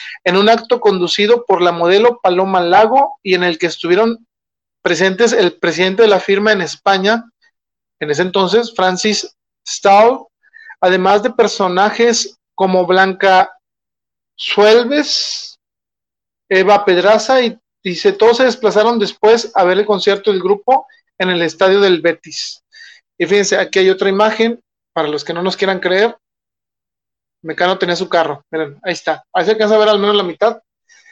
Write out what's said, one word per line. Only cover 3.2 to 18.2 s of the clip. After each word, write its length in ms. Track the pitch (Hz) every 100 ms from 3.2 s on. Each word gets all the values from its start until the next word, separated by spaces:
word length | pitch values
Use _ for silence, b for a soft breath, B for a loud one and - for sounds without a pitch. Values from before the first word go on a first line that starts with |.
y 100 | 190
en 100 | 180
el 140 | 180 160
que 80 | 170
estuvieron 600 | - 170 180 233 233 _ _ _ _ _ _
presentes 500 | 175 165 190 185 233
el 240 | 226 175 -
presidente 460 | 170 160 185 190
de 40 | 220
la 120 | 190
firma 320 | - 196 214
en 100 | 202
España, 640 | 156 - 202 196 202 233 233 _ _ _ _ _ _ -
en 120 | 151
ese 100 | 147
entonces, 520 | 180 196 180 220 226 -
Francis 600 | 185 185 214 196 - _ _ _ -
Stahl, 520 | - 202 202 233 262 - _ B B B B
además 420 | 185 185 185 208
de 80 | 240
personajes 1080 | - 208 - 185 180 208 - 233 226 - _ _
como 320 | - 190 185 180
Blanca 640 | 185 190 190 196 185 175 - _ _ _ _ _ _ _ -
Suelves, 1200 | - 202 208 226 240 294 285 - - - - - _ _ _ _ _ _ _ _ -
Eva 380 | 190 190 208 202
Pedraza, 560 | 180 190 220 233 262
y 160 | 233 - _ _
dice, 280 | 185 175 202
"Todos 260 | 196